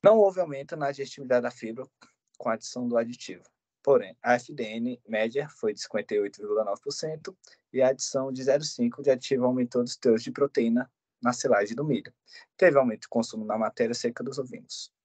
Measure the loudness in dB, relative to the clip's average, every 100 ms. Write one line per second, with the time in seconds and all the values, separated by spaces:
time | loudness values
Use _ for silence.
0 | 8 8 6 4 -6 -6 -10 -4 -4 -4
1 | -10 -10 0 0 0 -8 -12 -10 -14 _
2 | -20 _ _ _ -6 -6 -6 -8 -2 0
3 | -2 -8 -14 -16 _ _ _ _ 2 2
4 | 2 -8 0 0 0 -10 -8 -6 -6 -8
5 | -6 -2 0 -2 -6 -4 -4 -4 -6 -8
6 | -2 -2 -2 -6 -4 -2 -2 -4 -8 -8
7 | -8 -8 -12 -18 _ _ _ 2 2 2
8 | -4 -4 -4 -4 0 0 0 -2 -2 0
9 | 2 2 2 0 2 2 0 0 -2 0
10 | 2 2 0 -2 0 2 2 2 -2 _
11 | _ _ -2 0 2 2 2 -2 -2 -2
12 | -4 _ _ -20 -20 _ 6 6 4 -2
13 | -4 -2 -2 -6 -4 -2 -2 0 -2 0
14 | -4 -4 -8 -8 -10 -12 -14 -16 -16 _